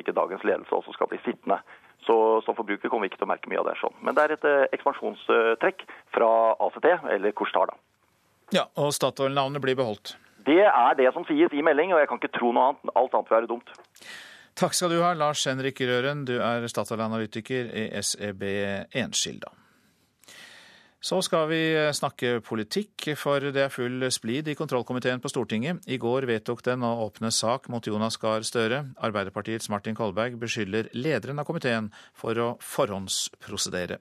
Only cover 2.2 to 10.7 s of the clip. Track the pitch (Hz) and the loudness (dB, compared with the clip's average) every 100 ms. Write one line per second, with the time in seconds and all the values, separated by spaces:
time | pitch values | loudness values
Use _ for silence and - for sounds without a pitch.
2.2 | 110 110 110 104 104 101 120 120 95 - | 6 2 0 -4 -4 -4 -2 -2 -2 -4
3.2 | 98 90 - 90 82 82 - - - 127 | -4 -4 -2 -2 -2 -2 -6 -4 -2 2
4.2 | 151 156 151 143 135 135 143 135 110 104 | 2 2 2 4 2 0 -2 -2 -6 -6
5.2 | - 117 113 113 190 - - - - - | 2 4 4 4 0 -2 -14 -18 -4 2
6.2 | 113 113 113 - 95 113 147 175 143 98 | 4 6 4 4 0 2 4 4 2 0
7.2 | 101 - 104 - 92 - _ _ _ _ | 0 0 0 2 2 -2 _ _ _ _
8.2 | _ _ - 175 - - 147 139 135 123 | _ _ -2 0 0 0 0 2 0 2
9.2 | 135 139 135 143 131 131 120 101 - - | 0 2 0 0 0 0 0 -2 -10 -18
10.2 | _ _ - 165 208 | _ _ 4 6 8